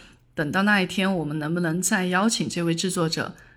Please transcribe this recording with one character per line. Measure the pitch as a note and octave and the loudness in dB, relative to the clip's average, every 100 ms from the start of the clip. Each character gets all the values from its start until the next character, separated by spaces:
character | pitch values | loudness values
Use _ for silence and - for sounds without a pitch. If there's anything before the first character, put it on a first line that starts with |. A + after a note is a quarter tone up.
| - - _ | -20 -20 _
等 | - D3+ | -4 -2
到 | F#3 | 2
那 | G3+ G#3 | 4 4
一 | F3 | 2
天， | - F#3+ | 0 0
我 | F#3 | 0
们 | D3 D#3 | -2 -4
能 | D3+ | -2
不 | F3 | 0
能 | E3+ F3 | 0 0
再 | F3+ G#3+ F3+ | 0 0 0
邀 | F3+ A3 | 2 2
请 | - E3+ | 0 -2
这 | F3 | -2
位 | E3+ | 0
制 | E3 F#3+ | 0 -2
作 | F3+ D#3+ | 0 0
者 | D#3+ - - - | -2 -6 -10 -20